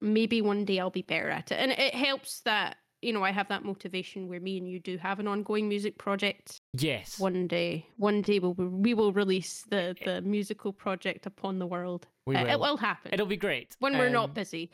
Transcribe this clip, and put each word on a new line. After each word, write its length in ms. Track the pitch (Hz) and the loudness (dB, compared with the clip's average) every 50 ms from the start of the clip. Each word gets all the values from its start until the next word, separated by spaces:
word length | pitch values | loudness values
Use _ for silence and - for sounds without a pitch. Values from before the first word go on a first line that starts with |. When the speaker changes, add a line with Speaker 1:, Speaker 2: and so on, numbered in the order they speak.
Speaker 1:
maybe 400 | - 208 214 220 226 220 233 226 202 | 0 2 4 4 4 4 4 4 4
one 220 | 208 202 208 208 | 4 2 2 2
day 160 | 202 196 185 | 2 0 2
I'll 100 | 180 185 | 0 0
be 120 | - 190 185 | -2 -4 -2
better 280 | - 165 160 - - | 0 -2 0 0 0
at 220 | 147 156 - - - | -2 -4 -2 -2 0
it. 40 | |
And 140 | - 269 262 | 0 2 2
it 240 | 262 - 269 262 - | 2 2 2 2 2
helps 460 | 247 285 277 269 269 - - - - | 2 0 0 0 -2 -4 -10 -14 -6
that, 380 | - 233 214 208 180 - - - _ _ _ _ | -2 0 0 2 0 -2 -4 -10 _ _ _ _
you 120 | - 233 220 | -4 -2 0
know, 100 | 208 190 | 2 2
I 80 | 190 | 2
have 160 | 190 202 196 - | 2 0 0 0
that 160 | 202 190 - | -2 -4 -4
motivation 640 | 202 190 - - 180 190 185 180 - - 202 185 180 | -6 -6 -6 -8 -6 -6 -6 -6 -6 -10 -10 -8 -8
where 120 | 180 175 | -8 -6
me 180 | 180 190 190 185 | -4 -4 -4 -4
and 100 | 180 180 | -4 -6
you 120 | 180 180 | -8 -8
do 160 | - 185 185 | -6 -6 -6
have 240 | 175 180 190 196 202 | -4 -4 -4 -4 -2
an 80 | 208 208 | -2 -2
ongoing 400 | 202 208 202 - 214 214 214 208 | -2 -2 -2 0 0 0 2 2
music 300 | 208 202 202 208 - - | 0 0 -2 -4 -6 -4
project. 600 | - 202 202 196 208 202 - - _ - - - - _ - | -2 -2 0 2 0 0 -2 -4 _ -18 -20 -20 -14 _ -4
Speaker 2:
Yes. 460 | 123 151 156 127 101 - - - - | -2 0 0 0 -2 -4 -10 -4 -2
Speaker 1:
One 260 | 190 190 180 185 180 | 0 0 2 2 0
day, 400 | 170 175 175 170 170 170 160 - - _ | 2 2 0 0 0 -2 -4 -6 -10 _
one 260 | - 202 208 208 208 190 | 0 2 2 4 4 4
day 180 | 208 208 196 | 4 4 4
we'll, 140 | 180 180 180 | 4 2 0
we 380 | 185 180 180 185 190 202 240 240 | 0 -2 -2 0 2 2 4 4
will 200 | 208 214 202 185 | 4 4 4 4
release 500 | 202 202 190 190 190 165 - - - - - | 4 4 4 2 2 0 -4 -10 -12 -6 -2
the, 200 | 208 196 175 185 180 - | 0 0 0 0 -4 -4
Speaker 2:
It 40 | - | -4
Speaker 1:
the 160 | 185 180 180 180 | -2 -2 -2 0
musical 500 | 196 208 208 196 - 208 - - 202 196 | 0 0 0 0 -2 -6 -6 -6 -6 -8
project 540 | - - 208 190 180 - 190 - - - | -4 -4 -4 -4 -2 -4 -4 -6 -4 -8
upon 340 | 190 - - - 196 190 185 | -12 -10 -6 -6 -4 -2 -2
the 60 | 180 | -2
world. 420 | 170 180 175 180 180 175 170 - - _ _ _ | -2 -4 -4 -4 -4 -6 -6 -8 -12 _ _ _
Speaker 2:
We 80 | 131 139 | 0 2
Speaker 1:
Uh, 100 | 180 139 | 2 4
it 40 | - 285 - | 4 2 2
Speaker 2:
will. 20 | |
Speaker 1:
will 160 | - 294 294 - | 2 2 0 0
happen. 340 | 226 208 175 - - - - | 0 -2 -2 -4 -4 -4 -2
Speaker 2:
It'll 120 | 185 214 | 0 0
be 100 | 185 208 | 0 0
great. 400 | 165 208 190 143 120 - - - - | 0 0 0 0 -2 -4 -8 -6 -2
Speaker 1:
When 180 | 254 277 277 | 0 2 2
we're 120 | 262 254 247 | 4 4 4
not 220 | 247 233 220 143 | 4 2 0 0
Speaker 2:
Um, 40 | 147 | -4
Speaker 1:
busy. 360 | 226 190 - - 165 165 - | -6 -6 -6 -6 -8 -8 -8